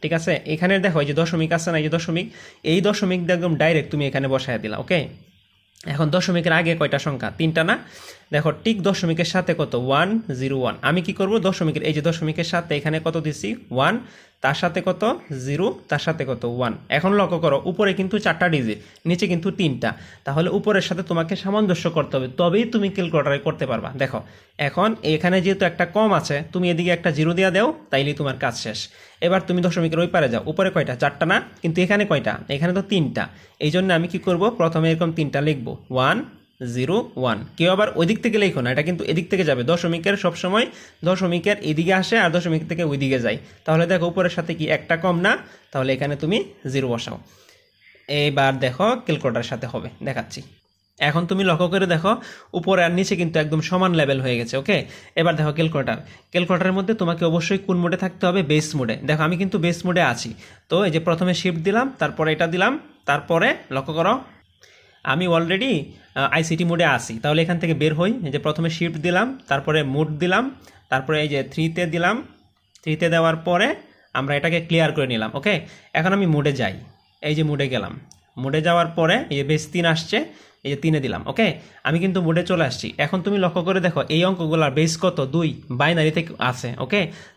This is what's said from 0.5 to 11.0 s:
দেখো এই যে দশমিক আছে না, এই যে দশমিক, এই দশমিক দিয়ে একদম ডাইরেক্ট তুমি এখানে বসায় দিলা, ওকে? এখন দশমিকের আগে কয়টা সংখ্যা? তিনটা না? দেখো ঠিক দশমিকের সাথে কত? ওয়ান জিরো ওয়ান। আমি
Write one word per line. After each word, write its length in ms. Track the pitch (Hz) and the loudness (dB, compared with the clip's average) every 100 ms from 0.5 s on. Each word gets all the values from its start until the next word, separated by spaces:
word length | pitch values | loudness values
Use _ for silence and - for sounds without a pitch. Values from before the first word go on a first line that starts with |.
| 156 180 196 | -2 2 2
দেখো 220 | 196 160 | 2 2
এই 40 | 143 | 0
যে 80 | |
দশমিক 380 | 147 165 165 160 | 0 0 0 0
আছে 200 | 165 170 | 0 0
না, 60 | 160 | 0
এই 60 | |
যে 60 | 151 | 0
দশমিক, 420 | 165 165 165 226 - - - | -2 -2 -2 -4 -10 -20 -6
এই 180 | 156 175 | 0 2
দশমিক 380 | 196 202 190 180 | 2 2 0 0
দিয়ে 120 | 170 | 0
একদম 220 | 175 175 151 | 0 2 2
ডাইরেক্ট 360 | 156 160 - | 4 2 0
তুমি 160 | 147 139 | -2 -2
এখানে 200 | 135 135 | -2 0
বসায় 320 | 131 127 110 | -2 -2 -4
দিলা, 180 | 107 107 | -4 -6
ওকে? 300 | 117 175 87 - - _ _ _ _ - 170 | -2 -2 -2 -12 -20 _ _ _ _ -14 -6
এখন 240 | 139 156 | -2 2
দশমিকের 440 | 180 175 175 165 | 2 2 0 2
আগে 220 | 160 165 165 | 2 2 0
কয়টা 240 | 147 139 | 0 0
সংখ্যা? 320 | 151 131 107 - | -2 -4 -6 0
তিনটা 260 | 160 160 | 0 2
না? 140 | 165 233 - - - - - | 0 -2 -6 -20 -20 -20 -4
দেখো 200 | 147 156 156 | -2 0 0
ঠিক 180 | 226 220 | -2 0
দশমিকের 440 | 180 190 165 165 165 | 0 0 0 0 0
সাথে 280 | 185 180 165 | 0 0 0
কত? 180 | 135 123 | -2 -2
ওয়ান 440 | 127 139 180 226 220 127 | 2 2 2 0 -2 -4
জিরো 180 | 131 135 | -2 -2
ওয়ান। 160 | 123 - | -2 -2
আমি 200 | - 175 | 0 0